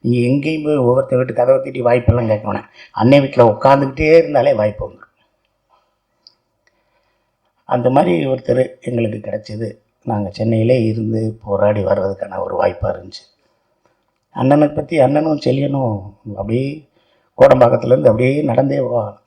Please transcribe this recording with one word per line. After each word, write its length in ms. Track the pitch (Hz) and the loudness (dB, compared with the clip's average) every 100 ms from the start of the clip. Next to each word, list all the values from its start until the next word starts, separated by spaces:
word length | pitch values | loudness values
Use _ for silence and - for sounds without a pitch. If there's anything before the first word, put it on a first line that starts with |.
நீங்க 140 | 117 123 120 | -2 0 0
எங்கேயும் 360 | 143 143 156 | 0 -2 -4
போய் 120 | 151 151 | -2 0
ஒவ்வொருத்த 400 | 123 127 135 127 | 2 0 0 -2
வீட்டு 160 | 127 | -2
கதவை 260 | 113 123 135 | -2 2 2
தட்டி 200 | 135 131 | 0 -4
வாய்ப்பெல்லாம் 440 | 120 123 120 120 113 | 0 2 2 0 0
கேட்க 260 | 107 107 | -2 -4
வேணாம், 160 | 98 - _ - | -10 -12 _ -12
அன்னை 280 | - 117 143 | 0 4 4
வீட்டுல 240 | 135 - 117 | 4 4 4
உட்காந்துக்கிட்டே 720 | - 135 139 139 135 156 165 | 4 4 4 2 -2 4 6
இருந்தாலே 360 | 151 143 135 | 6 2 2
வாய்ப்பு 280 | 117 107 - | 2 0 -4
வந்துடும். 300 | 73 - - _ _ _ _ _ _ _ _ _ _ _ _ _ _ _ _ _ _ _ _ _ _ _ _ _ - | -14 -14 -20 _ _ _ _ _ _ _ _ _ _ _ _ _ _ _ _ _ _ _ _ _ _ _ _ _ -4
அந்த 220 | 123 123 | -2 2
மாதிரி 220 | 135 175 170 139 | 2 2 0 -2
ஒருத்தர் 360 | 131 - 127 127 - | -4 -2 -2 -2 -6
எங்களுக்கு 380 | - 120 113 107 | -6 -4 -4 -6
கிடைச்சது, 500 | 104 104 - 107 113 - _ _ - | -10 -10 -10 -10 -10 -12 _ _ -8
நாங்க 220 | 107 98 | -6 -6
சென்னையிலே 460 | - 110 113 113 127 | -6 -2 0 2 2
இருந்து 540 | 110 110 110 110 110 110 | 0 -2 -4 -4 -6 -8
போராடி 400 | 104 98 104 104 | -6 0 0 0
வர்றதுக்கான 540 | 95 98 95 98 90 92 | -2 -2 -2 -6 -10 -8
ஒரு 160 | 92 - | -8 -2
வாய்ப்பா 320 | - - - | -2 -2 -6
இருந்துச்சு. 360 | - - - _ _ _ _ _ _ _ _ _ _ _ - | -8 -12 -20 _ _ _ _ _ _ _ _ _ _ _ -2
அண்ணனை 320 | 127 147 151 | 2 4 2
பத்தி 300 | 156 147 160 | -2 -4 0
அண்ணனும் 440 | 127 147 160 147 | 2 2 -2 -2
செல்லியனும் 680 | - 135 139 139 127 104 98 - 113 101 | -2 -2 -2 -2 -4 -4 -10 -18 -16 -10
அப்படியே 320 | 101 117 135 151 143 _ _ _ _ - | -4 -4 -4 -10 _ _ _ _ _ 2
கோடம்பாக்கத்துலேருந்து 680 | 135 131 117 - - 131 135 | 4 6 4 2 2 4 4
அப்படியே 360 | 113 127 143 | 2 0 0
நடந்தே 360 | 147 120 135 139 | 0 0 0 -2
போவாங்க. 380 | 127 120 104 104 | -2 -4 -6 -12